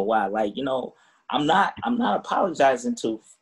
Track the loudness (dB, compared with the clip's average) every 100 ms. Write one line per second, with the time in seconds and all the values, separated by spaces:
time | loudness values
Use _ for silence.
0 | 2 0 0 0 -2 -2 -4 -4 -6 -12
1 | _ _ -6 -2 2 2 2 -2 -4 0
2 | 0 0 -2 0 0 4 4 4 -2 -4
3 | -4 -4 -10 _